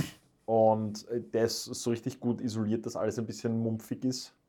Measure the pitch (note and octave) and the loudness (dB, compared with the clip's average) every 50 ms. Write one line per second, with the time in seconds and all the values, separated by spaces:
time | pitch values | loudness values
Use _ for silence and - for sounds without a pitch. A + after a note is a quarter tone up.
0 | - - - - _ _ _ _ _ - A2+ A2+ A2 A2 A2 A2 A2 G#2+ G#2+ - | 0 -2 -6 -16 _ _ _ _ _ 2 4 6 6 6 6 4 2 -2 -4 -8
1 | - - A#2+ B2 A2+ - - A2+ A2+ A#2 - - - A#2 A#2+ - - B2 A#2 A2+ | -6 -4 -4 -4 -4 0 2 2 2 2 2 -2 -6 -8 -8 -4 0 0 0 0
2 | - C3 - - - A#2+ A2+ G#2+ - B2 G#2+ A2+ A2 G#2+ A2 A2+ - A#2 - - | -2 -6 -6 -2 -2 0 0 0 -2 -4 -2 0 0 0 0 0 -2 -4 -4 0
3 | G2 A2 - A#2+ A#2 A2+ - - - A#2+ A2+ A2+ A2+ A2+ A2+ A2 - - B2 - | -2 0 0 -2 -4 -6 -8 -4 -2 0 0 2 0 0 -2 -2 -4 -6 -6 -2
4 | - C3 B2+ - - - - _ _ | 0 -2 -2 -2 -8 -12 -18 _ _